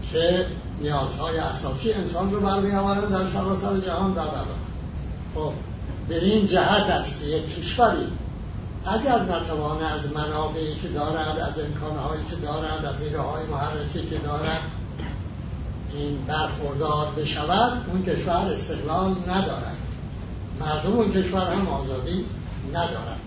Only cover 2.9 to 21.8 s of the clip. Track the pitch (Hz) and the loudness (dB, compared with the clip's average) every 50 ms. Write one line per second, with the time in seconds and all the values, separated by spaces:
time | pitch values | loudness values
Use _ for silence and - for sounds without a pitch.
2.9 | 196 202 208 202 190 185 190 185 190 196 190 190 190 185 196 202 196 190 185 185 | 4 2 2 2 2 2 2 2 0 0 2 2 2 2 2 2 0 0 0 0
3.9 | 170 175 190 190 165 170 156 151 139 135 135 - - - - - - - - - | 0 2 2 2 2 2 0 -2 -2 -2 -2 -2 -4 -4 -6 -6 -6 -6 -6 -6
4.9 | - - - - - - - - - 156 156 143 123 - - - - - - - | -6 -6 -4 -4 -6 -6 -6 -6 -4 -2 -2 -2 -2 -4 -6 -6 -6 -6 -6 -6
5.9 | - - - - 165 165 170 196 220 220 196 - 180 180 170 175 208 214 - 190 | -6 -4 -4 -2 0 4 4 6 6 6 6 6 4 4 6 6 6 4 4 4
6.9 | 170 143 - - - - 147 147 160 151 - - - - - - - - 240 214 | 2 2 0 -2 -4 -4 -2 0 0 0 0 -2 -4 -4 -4 -2 6 6 6 6
7.9 | 180 151 131 - - - - - - - - - - - - - - - - 185 | 6 2 0 -2 -4 -4 -6 -6 -6 -6 -6 -6 -6 -6 -8 -6 -8 -6 -2 0
8.9 | 208 226 - 269 240 214 185 185 175 165 165 160 160 151 151 151 156 156 160 156 | 0 2 4 4 4 4 4 2 0 0 0 -2 -2 0 0 0 0 0 0 0
9.9 | 151 151 139 143 151 151 151 151 151 151 156 151 143 160 156 151 156 - - 175 | -2 -2 -2 -2 -2 -2 -2 0 0 0 0 0 -2 -2 -2 -2 -2 -4 -4 -2
10.9 | 151 147 147 156 156 160 156 156 156 160 170 - - - 147 147 147 - 151 156 | -2 0 0 0 0 0 0 0 0 0 -2 -2 -2 -2 -2 -2 -2 -4 -2 -4
11.9 | 156 143 139 143 151 151 - - 180 170 151 147 151 156 160 156 151 147 147 143 | -4 -2 -2 -2 -2 -2 -4 -4 -4 -4 -4 -2 -2 -2 -2 -2 -2 -2 -2 -4
12.9 | 135 135 151 151 147 147 135 - - - 120 - 147 139 143 151 151 147 147 147 | -2 -2 -2 -2 -2 -2 -2 -2 -2 -4 -4 -2 -2 -2 -2 -2 -2 -4 -4 -2
13.9 | - 170 147 139 156 165 - 147 147 147 151 156 165 160 - - - - - - | -2 -4 -2 -2 -2 -2 -2 -2 -2 0 0 0 -2 -2 -4 -6 -6 -6 -8 -6
14.9 | - - - - - - - - - - - - - - - - - - - - | -6 -6 -6 -6 -4 -6 -6 -6 -8 -8 -8 -6 -6 -6 -6 -6 -6 -6 -6 -6
15.9 | 147 143 147 143 - 107 - - 151 156 156 - 147 160 151 143 139 143 160 151 | -4 -2 -2 -2 -2 -2 -2 -2 0 0 0 -2 -2 -2 -4 -2 -2 0 0 2
16.9 | 151 160 156 143 139 151 147 143 - 160 156 156 180 208 240 - - - - 180 | 2 0 0 0 -2 -2 -2 -2 0 0 2 2 6 6 6 4 4 -2 -2 0
17.9 | 180 190 190 180 151 - - 180 170 180 196 196 151 - - - 156 139 - 156 | 0 0 2 2 0 0 2 2 2 2 2 2 0 -2 -2 -2 -4 -2 -2 0
18.9 | 160 180 190 190 185 175 170 180 185 196 196 151 131 135 - - - - - - | 2 2 4 2 2 0 0 0 2 2 2 0 -2 -4 -4 -6 -6 -6 -6 -6
19.9 | - - - - - - - - - - - - - - - 151 151 151 - 190 | -6 -6 -8 -8 -8 -8 -8 -8 -8 -8 -6 -6 -6 -4 -2 0 0 2 2 4
20.9 | 220 240 220 196 180 190 185 180 185 190 185 170 170 202 190 170 143 139 | 4 6 4 4 4 2 2 2 2 2 2 2 2 2 2 2 0 -2